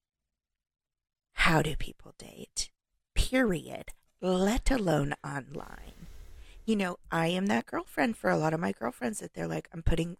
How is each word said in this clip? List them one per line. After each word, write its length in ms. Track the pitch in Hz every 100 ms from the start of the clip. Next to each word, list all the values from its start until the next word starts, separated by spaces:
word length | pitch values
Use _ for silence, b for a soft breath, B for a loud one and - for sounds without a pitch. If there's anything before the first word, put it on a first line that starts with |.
| _ _ _ _ _ _ _ _ _ _ _ _ _
how 280 | - 180 156
do 140 | 151 -
people 380 | - - 160 -
date? 520 | - - - - - _ _ _ _
Period. 760 | - - 262 233 170 - - - - _ -
Let 500 | 180 180 196 254 -
alone 440 | 269 185 147 143 143
online. 840 | 147 143 127 147 - - - - 170 - b b b b
You 120 | - 214
know, 200 | 185 - -
I 180 | 165 165
am 180 | 180 196
that 200 | 226 -
girlfriend 500 | - - - 262 220
for 140 | 190
a 60 | 170
lot 160 | 156
of 80 | 160
my 120 | 185
girlfriends 480 | 196 226 - 247 214
that 120 | 170
they're 120 | 180 170
like, 220 | 160 -
"I'm 100 | 165
putting, 340 | - 165 170 170